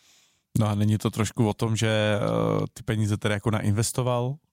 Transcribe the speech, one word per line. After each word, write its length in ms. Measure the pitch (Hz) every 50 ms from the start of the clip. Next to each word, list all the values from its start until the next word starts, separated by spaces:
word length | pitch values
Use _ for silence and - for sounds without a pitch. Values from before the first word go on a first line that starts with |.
| _ _ _ _ _ _ _ _ _ _ - -
No 100 | 110 107
a 60 | 104
není 240 | 101 104 107 107 101
to 120 | - 113
trošku 380 | - - 107 - - - 117 104
o 60 | 101
tom, 220 | - 120 113 110
že, 120 | 104 113 110 110 107 107 107 104
eh, 40 | 101 - - 113 110 - 107 104 - 104 -
ty 100 | - -
peníze 340 | - - 113 107 110 101 107
tedy 180 | 101 - 107 104
jako 160 | 98 - 113
nainvestoval, 840 | 104 107 92 104 101 107 113 - - - 123 123 123 120 120 127 143 - _ _